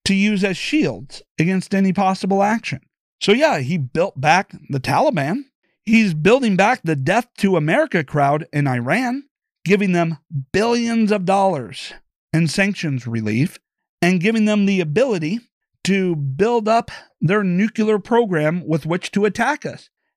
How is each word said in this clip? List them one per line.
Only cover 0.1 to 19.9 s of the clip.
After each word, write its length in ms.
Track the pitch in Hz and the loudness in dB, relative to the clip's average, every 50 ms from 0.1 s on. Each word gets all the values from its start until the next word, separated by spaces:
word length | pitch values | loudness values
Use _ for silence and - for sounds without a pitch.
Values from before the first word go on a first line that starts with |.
| 196 | 2
use 280 | 190 202 214 208 185 196 | 2 2 2 2 0 0
as 140 | 196 180 | -2 -2
shields 640 | - - - 294 311 220 143 107 92 135 - - - - _ _ | -4 -4 -2 0 2 0 0 -2 -6 -14 -16 -18 -20 -20 _ _
against 380 | - 160 180 190 185 - - 196 | 0 0 2 2 -2 -2 0 0
any 180 | 196 190 190 170 | 2 2 2 2
possible 480 | 202 196 190 190 - - 185 196 196 | 2 2 0 0 -2 -2 0 2 2
action. 380 | 196 208 226 226 - - 135 - _ _ _ _ _ _ _ - | 2 2 0 -2 -4 -8 -10 -10 _ _ _ _ _ _ _ -4
So 120 | - 190 214 | 2 2 4
yeah, 260 | 254 311 302 226 151 | 4 4 2 2 0
he 180 | 127 131 180 | -2 -2 -2
built 420 | 160 131 127 - 240 180 202 - 139 | -2 -4 -2 0 -2 -2 -2 -2 -2
back 320 | 135 147 170 190 202 _ - - - - | 2 4 4 4 2 _ -10 -20 -12 -6
the 100 | 143 131 | -6 -6
Taliban. 640 | - - 135 165 262 311 - 151 135 151 202 285 277 _ _ _ _ _ _ _ - | -2 0 0 2 2 2 0 0 -2 -2 -4 -6 -6 _ _ _ _ _ _ _ -2
He's 280 | 208 220 226 220 196 160 | 2 4 4 4 2 0
building 420 | 151 151 196 240 277 254 220 190 | 2 4 4 4 4 4 2 2
back 260 | 175 196 190 254 - - | 4 2 2 2 0 -2
the 120 | 160 160 | -4 -2
Death 320 | 139 131 160 196 240 240 _ _ - | -2 0 0 0 0 0 _ _ -2
to 180 | - 196 185 | 0 2 2
America 460 | 160 151 156 190 285 320 277 - 175 139 | 2 2 2 0 0 0 0 -2 -4 -4
crowd 440 | - - 147 139 139 147 156 165 - - | -2 0 0 2 2 2 0 -4 -4 -4
in 140 | 147 143 | -2 -2
Iran, 560 | 135 127 120 120 127 175 240 262 240 254 285 277 _ _ _ _ _ _ _ - | 0 -2 -2 -2 -2 -2 -2 -2 -2 -4 -6 -8 _ _ _ _ _ _ _ 0
giving 260 | 170 202 196 208 185 | 2 2 2 2 0
them 280 | 175 170 170 165 160 - _ - 165 139 131 - - | 0 0 0 -2 -4 -8 _ -10 -10 -10 -10 -4 -2
billions 580 | 190 214 240 240 240 233 233 233 226 220 202 | -2 0 0 0 -2 -2 -2 0 0 0 0
of 140 | 214 202 180 | 0 0 0
dollars 680 | 180 190 202 196 190 170 139 117 - - - - - - - _ _ _ _ _ - | 0 2 2 2 2 0 -2 -6 -10 -12 -14 -14 -16 -16 -20 _ _ _ _ _ -2
in 160 | - 160 165 | 0 0 0
sanctions 600 | 147 - 202 196 202 196 - 175 156 135 123 - | 2 2 0 0 0 -2 -4 -6 -4 -6 -6 -6
relief 500 | 117 117 113 107 104 110 120 151 185 - - _ _ _ _ _ _ _ - | -6 -6 -4 -2 -2 0 0 0 -2 -2 -10 _ _ _ _ _ _ _ -2
and 200 | 170 175 185 180 | 0 0 0 2
giving 240 | 165 220 226 220 214 | 0 0 0 2 0
them 220 | 214 208 208 196 | 2 2 2 2
the 140 | 196 196 180 | 0 0 0
ability 580 | 170 151 143 214 269 269 208 170 156 151 214 233 _ _ _ _ _ _ _ _ - | -2 -2 0 0 0 0 0 -2 -2 -4 -6 -6 _ _ _ _ _ _ _ _ -2
to 300 | 180 196 196 185 180 170 | 0 0 0 0 -2 -2
build 520 | 151 139 135 131 147 202 233 240 233 208 | -2 -4 -6 -2 -2 -2 0 0 -2 0
up 240 | 214 226 233 226 - - - - _ _ - | 0 0 0 -2 -4 -14 -20 -20 _ _ -4
their 240 | - 156 202 214 202 | -2 0 0 0 0
nuclear 540 | 185 175 180 214 214 - - 214 214 214 | 0 0 0 0 0 0 -2 0 0 0
program 680 | 196 - - 240 233 240 190 180 151 151 156 170 180 135 | -2 0 0 0 2 2 2 0 0 0 0 -2 -2 -4
with 180 | 143 160 147 - | -2 -2 -2 -2
which 260 | 156 170 180 - - - | -2 -4 -4 -4 -4 -2
to 120 | 202 208 | 0 0
attack 400 | 208 190 233 226 262 302 302 - | 0 0 0 -2 -2 -2 -4 -6
us 240 | 147 - - - _ | -12 -12 -12 -20 _